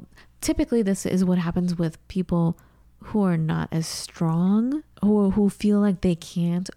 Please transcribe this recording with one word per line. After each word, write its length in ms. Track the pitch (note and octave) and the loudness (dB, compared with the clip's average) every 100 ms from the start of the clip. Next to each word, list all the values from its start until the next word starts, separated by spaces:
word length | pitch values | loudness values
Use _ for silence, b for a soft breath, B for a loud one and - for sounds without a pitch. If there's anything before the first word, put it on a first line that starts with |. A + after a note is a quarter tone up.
| - b b _ | -10 b b _
typically 420 | - D#4+ D4 A#3 | -2 -2 0 0
this 240 | G3 F#3+ F#3 | 0 -2 0
is 200 | F#3 F3+ | 0 2
what 140 | F3+ | 0
happens 380 | E3+ F3+ F3+ E3+ | 0 -2 -2 -2
with 280 | D#3+ - - | -4 -6 -8
people 500 | F#3 F3 E3+ E3 b b b b _ | -6 -2 0 0 b b b b _
who 200 | - G#3+ | -6 0
are 140 | F#3+ E3 | 0 0
not 300 | D#3+ E3 D#3 | 0 -2 -2
as 160 | D#3+ D#3+ | -4 -4
strong, 960 | - - - E3 E3 F#3 G#3+ B3 D4+ - - | -8 -12 -4 0 2 2 2 0 -4 -8 -2
who, 300 | G#3 G#3 G3 | 2 4 2
who 180 | G#3+ G3+ | 2 0
feel 300 | - G#3 G3+ | 0 0 2
like 220 | G#3 F3+ | 2 0
they 140 | F#3 E3 | 0 -2
can't 540 | - E3+ E3+ F3 F#3 | -4 -2 -2 -2 -6